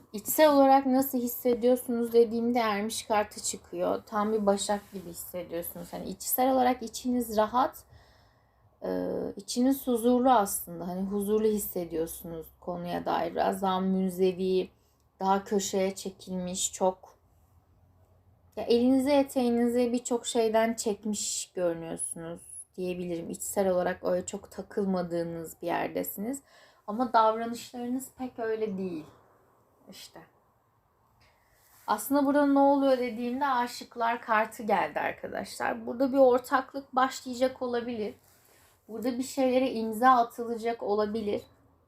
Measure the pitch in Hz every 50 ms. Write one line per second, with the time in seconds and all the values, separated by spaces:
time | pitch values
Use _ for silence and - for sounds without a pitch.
0 | - _ - 208 - - - - 311 302 285 277 269 269 269 269 269 262 254 262
1 | 269 269 - 254 240 240 - - - 247 240 220 226 247 254 247 - - 240 233
2 | 233 233 226 233 233 220 226 233 226 240 240 247 226 220 208 202 202 226 226 -
3 | - - 226 208 214 208 - - - - - 190 - - - 175 180 180 196 196
4 | - - 226 214 202 214 220 220 208 196 196 202 - - 208 202 - - - 196
5 | 170 175 170 - - - - 180 170 - 170 170 175 - - 175 175 175 - 175
6 | 175 - 190 - - - - - 254 269 262 262 247 247 254 254 233 226 - -
7 | - 254 247 247 233 233 220 208 214 214 233 247 277 320 - - - _ - -
8 | - _ _ _ _ _ _ _ _ _ _ _ _ _ _ _ - 185 185 180
9 | 180 180 185 180 180 - - - - - - 240 247 269 269 277 - 262 247 226
10 | 220 240 247 247 247 262 254 220 196 196 - - - 175 175 165 170 180 180 185
11 | 196 190 202 202 202 196 214 214 220 220 214 208 202 - - 190 175 165 165 160
12 | 165 165 - - - 170 165 160 160 - - _ - 180 175 175 175 175 175 175
13 | 170 165 165 165 165 170 175 160 165 190 196 190 190 190 185 185 190 190 190 190
14 | 190 185 180 180 190 185 180 175 190 185 185 185 185 - _ _ _ _ _ _
15 | _ _ _ - 190 190 196 196 196 - 220 202 202 - - 196 190 190 196 -
16 | - 196 190 - - 190 185 185 180 180 180 190 - - - - 202 185 190 -
17 | - - - _ _ _ _ _ _ _ _ _ _ _ _ _ _ _ _ _
18 | _ _ _ _ _ _ _ _ _ _ _ 220 - - 233 233 247 254 262 269
19 | 254 277 294 277 277 277 - 269 247 240 233 233 240 240 233 247 247 240 240 247
20 | - - 247 233 - - - 247 226 220 214 220 226 226 233 - - 233 202 -
21 | - 214 208 - - - - - - - _ 190 180 175 165 165 165 165 170 170
22 | - - - 170 165 165 170 180 - - - - - _ _ - 180 180 180 180
23 | 180 175 175 165 - - - 190 - - - 208 196 190 180 180 180 180 180 -
24 | - 180 180 180 185 - - 196 - - - - 190 - - 220 202 190 185 180
25 | 175 170 170 170 170 170 165 165 165 156 - - - 170 165 170 170 165 160 180
26 | 180 - - - 202 233 277 277 - _ _ - - - _ _ _ - 208 226
27 | 262 240 247 226 220 220 220 226 233 233 233 233 - - - 247 240 240 247 262
28 | 262 - - - 254 247 - - 226 220 220 220 220 214 196 185 190 185 170 156
29 | 151 - - - _ _ _ _ _ _ _ _ _ _ _ _ _ - 196 -
30 | - - - 165 165 - _ _ _ _ _ _ _ _ _ _ _ _ _ _
31 | _ _ _ _ _ _ _ _ _ _ _ _ _ _ _ _ - - 320 320
32 | - - 277 285 277 269 277 294 285 285 277 277 277 277 285 277 277 269 262 240
33 | 247 247 220 226 240 240 247 262 294 277 262 240 240 247 - - 247 - - 240
34 | 226 233 233 233 - - 226 214 220 220 - - 226 208 208 180 160 151 151 156
35 | 156 156 - - - - - - 202 - - - 240 - 247 233 220 240 247 233
36 | 269 262 247 277 269 254 240 254 247 - 285 269 269 - - 277 277 - - 254
37 | 254 262 - - - 262 247 240 262 262 262 - 262 247 240 240 226 240 240 220
38 | 208 208 262 - _ _ _ _ _ _ _ _ _ _ _ _ _ - 214 233
39 | 208 262 240 240 262 - - 277 262 254 247 254 262 262 - 226 226 220 220 208
40 | 247 254 254 240 233 240 - - 240 233 240 220 220 233 233 233 - 190 208 214
41 | 214 208 208 226 214 202 202 - - - _ _ _ _ _ _ _